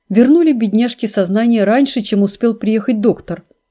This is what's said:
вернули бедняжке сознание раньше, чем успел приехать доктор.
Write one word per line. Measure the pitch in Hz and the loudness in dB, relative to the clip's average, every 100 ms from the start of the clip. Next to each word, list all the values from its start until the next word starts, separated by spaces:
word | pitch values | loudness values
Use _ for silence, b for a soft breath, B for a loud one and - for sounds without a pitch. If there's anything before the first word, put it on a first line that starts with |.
| - | -4
вернули | 196 247 320 320 | 2 4 4 2
бедняжке | 254 214 208 240 - 220 | 0 0 0 -2 -4 -6
сознание | 208 180 202 233 233 | -4 -2 0 0 0
раньше, | 202 240 277 - | 2 2 0 -2
чем | 202 202 | -4 0
успел | 196 - 233 220 | -2 0 -4 0
приехать | 202 220 208 220 | 0 0 -2 -2
доктор. | 208 175 - 175 - _ _ | 0 -2 -6 -14 -14 _ _